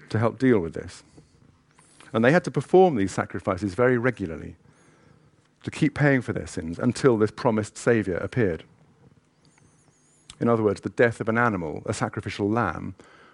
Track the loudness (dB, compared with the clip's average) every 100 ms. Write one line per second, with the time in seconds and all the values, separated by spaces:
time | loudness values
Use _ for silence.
0 | -8 0 0 2 4 4 2 -8 -12 -18
1 | -20 -20 _ _ _ _ _ _ _ _
2 | -6 2 4 4 2 -6 2 6 6 4
3 | -2 -2 -6 -4 -4 -2 -2 2 2 2
4 | 0 -4 -8 -8 -14 -18 _ _ _ _
5 | _ _ _ _ _ _ -10 0 0 2
6 | 2 2 -2 -8 -8 -10 -8 -2 -2 2
7 | 2 4 0 0 0 0 -4 -4 0 0
8 | 0 -4 -4 -2 -2 -2 -10 _ _ _
9 | _ _ _ _ _ _ _ _ _ _
10 | _ _ _ -4 0 2 2 0 -6 0
11 | 0 2 -4 0 0 0 -6 -8 -6 -4
12 | -4 -6 -10 -4 -2 0 -2 -4 -12 -14
13 | -20 -20 -20